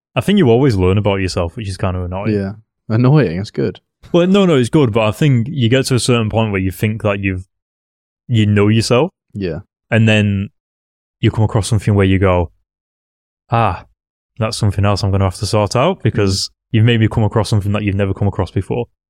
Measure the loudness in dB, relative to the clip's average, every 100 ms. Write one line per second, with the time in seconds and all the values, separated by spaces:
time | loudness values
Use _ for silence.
0 | _ -4 0 4 4 4 4 2 2 2
1 | 0 0 -2 -2 -4 -6 -10 -6 -4 -4
2 | -6 -6 -4 -2 -4 -10 _ _ -4 0
3 | 4 4 2 -2 -8 -6 -6 -6 _ _
4 | -2 0 2 4 4 2 2 2 2 2
5 | 0 0 2 2 0 -2 0 0 0 0
6 | 0 0 0 -2 -2 -2 -4 -4 -4 -2
7 | -4 -2 -4 -6 -8 _ _ _ _ _
8 | _ _ -2 0 2 4 4 2 2 0
9 | 0 -4 _ -8 -6 -8 -12 _ _ 2
10 | 2 2 2 -2 -6 -12 _ _ _ _
11 | _ _ -2 0 0 0 -2 -2 0 2
12 | 2 2 2 0 -2 _ _ _ _ _
13 | _ _ _ _ _ -2 0 -2 -10 _
14 | _ _ _ -8 -6 -2 -2 0 0 0
15 | -2 0 -2 -2 -4 -2 0 0 0 0
16 | -2 0 0 -2 -6 _ _ 0 2 4
17 | 2 0 -2 0 -2 -2 -2 -2 -2 -2
18 | -2 -2 -2 -2 -4 -4 -4 -6 -8 _
19 | _